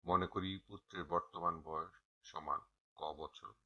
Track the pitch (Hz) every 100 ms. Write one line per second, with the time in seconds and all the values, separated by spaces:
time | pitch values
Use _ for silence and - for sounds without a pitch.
0 | 87 90 92 98 95 95 - 101 _ 98
1 | 78 85 - 92 85 82 78 78 87 -
2 | _ _ - 80 76 71 - _ _ -
3 | 78 73 76 - 55 52